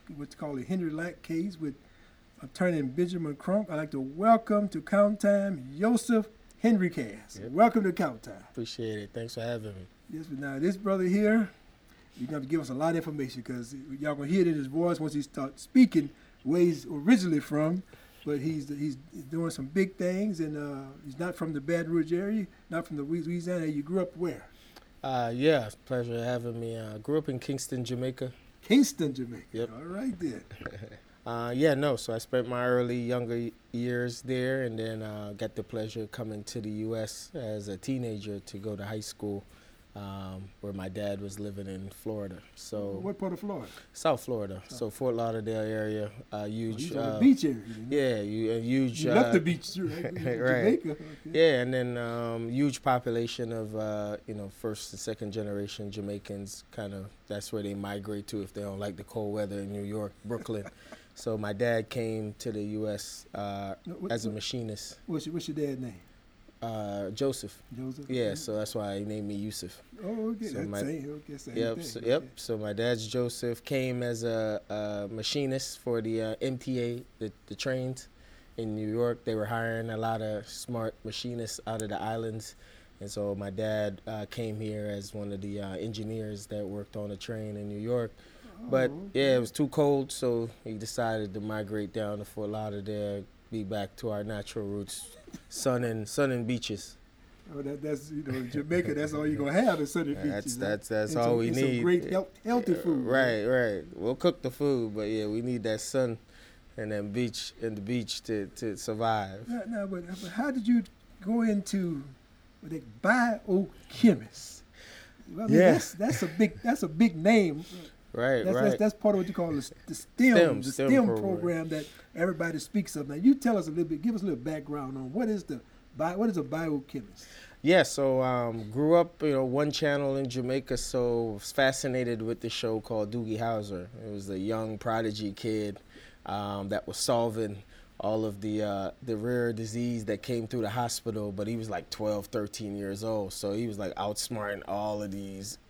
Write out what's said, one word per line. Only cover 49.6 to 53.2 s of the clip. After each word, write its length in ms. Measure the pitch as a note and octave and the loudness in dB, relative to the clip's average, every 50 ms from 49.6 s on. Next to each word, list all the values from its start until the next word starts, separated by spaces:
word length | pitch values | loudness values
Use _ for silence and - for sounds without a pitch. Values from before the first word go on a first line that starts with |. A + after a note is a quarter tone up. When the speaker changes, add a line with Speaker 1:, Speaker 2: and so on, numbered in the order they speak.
| - - - F3+ | -2 -8 -6 -4
Speaker 1:
right? 360 | F#3+ - D3+ E3 E3+ B2 - | -4 -2 -2 -2 -4 -4 -4
Speaker 2:
<laughs> 80 | - | -2
Speaker 1:
You 220 | - C3 B2 A2+ B2 | -2 0 0 2 4
Speaker 2:
right. 360 | B2+ B2+ B2 - G#3+ B3+ - | 4 4 6 6 6 4 4
Speaker 1:
Jamaica. 100 | - E3 | 2 -2
Okay. 100 | D3 - D#3 D3+ D3+ - - D3+ E3 | -6 -6 -8 -14 -16 -14 -12 -2 4
Speaker 2:
Yeah, 260 | D#3+ E3 D#3+ C#3+ B2 | 6 8 8 8 6
and 140 | B2 B2+ C3 | 2 2 0
then, 240 | B2+ B2 B2 B2 A#2+ | 0 0 0 -2 -2
um, 520 | A#2+ A#2 A#2 A#2 A#2 A#2 A#2 A#2 A#2 A2+ | -4 -4 -2 -2 -2 -2 -2 -2 -4 -2
huge 320 | A#2+ C3 C#3+ C#3+ B2+ - | 2 2 2 2 2 0
population 680 | - C#3 B2+ B2 A#2+ B2 A#2 A#2 | 2 4 4 4 2 0 0 0